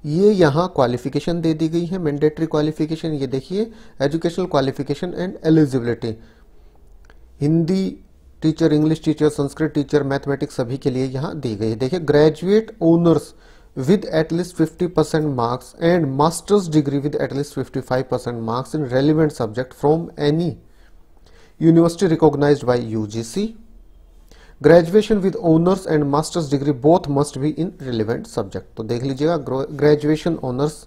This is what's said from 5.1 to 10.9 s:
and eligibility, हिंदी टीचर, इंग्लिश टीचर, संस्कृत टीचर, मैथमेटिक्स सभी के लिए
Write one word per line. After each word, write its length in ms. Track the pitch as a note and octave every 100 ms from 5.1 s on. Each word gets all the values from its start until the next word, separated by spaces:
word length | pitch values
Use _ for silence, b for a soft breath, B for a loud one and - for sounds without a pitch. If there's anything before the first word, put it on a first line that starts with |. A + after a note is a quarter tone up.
| -
and 120 | F3+ - D#3+
eligibility, 680 | D#3+ D3 B2+ A#2+ A2+ A#2 A2 b b b - - - - - - - - -
हिंदी 420 | C#3+ E3 E3 F#3+ F#3+ - - _ - -
टीचर, 320 | D#3 D#3 E3
इंग्लिश 300 | D3+ D#3 D#3
टीचर, 260 | - D3 D3+
संस्कृत 440 | D3 C#3 - D#3+ D3+
टीचर, 280 | C#3 D3
मैथमेटिक्स 520 | C3+ C3+ C#3+ C3+ C#3+ -
सभी 220 | A#2+ C3+
के 120 |
लिए 160 | C#3+